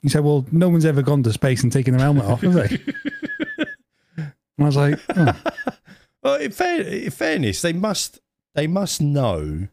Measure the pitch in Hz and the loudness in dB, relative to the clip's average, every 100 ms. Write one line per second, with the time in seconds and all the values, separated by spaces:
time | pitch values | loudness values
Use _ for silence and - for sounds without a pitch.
0 | 143 151 147 147 131 160 180 170 160 143 | 2 2 2 2 2 2 4 4 4 2
1 | 131 143 117 107 139 127 123 135 127 127 | 2 2 2 2 0 2 2 2 2 2
2 | 139 143 101 120 185 175 104 - - - | 4 2 2 0 2 2 2 -2 -6 -8
3 | 285 - - 880 - - 302 - _ _ | -8 -8 -10 -8 -8 -6 -8 -8 _ _
4 | _ 165 151 - _ - 147 139 143 147 | _ -14 -14 -14 _ 0 2 4 2 0
5 | - - 160 - 330 - - - _ - | -4 2 2 2 -6 -6 -10 -10 _ -20
6 | _ _ 262 277 285 - 359 339 - - | _ _ -2 -2 -4 -2 -2 -2 -4 -6
7 | - - 320 311 113 92 175 170 214 190 | -8 -4 -2 0 -2 0 -2 -2 -2 -4
8 | - - _ _ _ - 156 185 196 - | -6 -12 _ _ _ -4 -2 -2 -2 -2
9 | 147 143 127 85 76 76 98 | 0 0 0 -2 -4 -6 -8